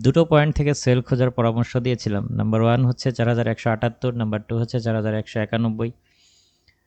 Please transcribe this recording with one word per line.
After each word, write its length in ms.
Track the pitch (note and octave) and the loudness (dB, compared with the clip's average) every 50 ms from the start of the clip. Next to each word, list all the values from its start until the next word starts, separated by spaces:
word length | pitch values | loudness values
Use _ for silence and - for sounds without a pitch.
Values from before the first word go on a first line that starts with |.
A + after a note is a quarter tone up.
| G#2+ | 0
দুটো 220 | B2+ C3+ E3 E3 | 2 4 4 4
পয়েন্ট 320 | D#3+ D#3 D3 D3 D3+ - | 4 4 4 4 4 2
থেকে 180 | - D3 D3 C#3+ | 0 0 0 0
সেল 280 | - - B2+ B2 B2+ A#2+ | 0 0 2 2 2 0
খোঁজার 280 | - C3+ B2 B2+ B2+ | 0 0 0 0 0
পরামর্শ 460 | - - A#2 A#2 A2+ A#2 A#2+ - - | 0 0 0 0 2 0 -2 -2 -2
দিয়েছিলাম। 520 | B2+ A#2+ B2+ B2 A2 - A2 G#2 G2+ - - | -2 -2 -2 -2 -2 -2 -2 -2 -2 -2 -2
নাম্বার 320 | - G#2+ G#2+ G#2+ A2 A2 A2+ | -2 -2 0 0 2 2 4
ওয়ান 220 | A#2 A#2+ B2 B2+ | 4 4 4 2
হচ্ছে 280 | B2 B2 - - C3+ A#2 | 0 0 -2 -2 -4 -2
চার 160 | - A#2 A#2 | 0 0 0
হাজার 180 | A#2+ A#2 A#2 | 0 0 0
একশো 240 | A2+ A2+ - - A#2+ | -2 -2 -2 -2 -2
আটাত্তর, 440 | A2 A2 - A#2 A2+ - - B2+ A#2+ | -2 0 -2 -4 -4 -4 -4 -4 -4
নাম্বার 280 | A#2+ A2+ G#2+ G#2+ G#2+ G#2+ | -2 -2 -2 -2 -4 -4
টু 140 | - A#2 | -4 -4
হচ্ছে 240 | A2+ A#2 A2 - B2 | -4 -2 -2 -4 -4
চার 160 | A2 A2+ A2 | -2 -2 -2
হাজার 180 | A2+ G#2+ A2 G#2+ | -2 -2 -2 -2
একশো 260 | A2 G#2 - - A#2 | -4 -4 -6 -6 -6
একানব্বই। 500 | G#2+ - - A2+ A#2 A2+ A2 A2 A2+ A#2 B2 _ _ _ _ _ _ _ _ _ _ _ _ _ _ _ _ _ _ | -4 -2 -2 -2 0 -2 -2 -2 -4 -6 -8 _ _ _ _ _ _ _ _ _ _ _ _ _ _ _ _ _ _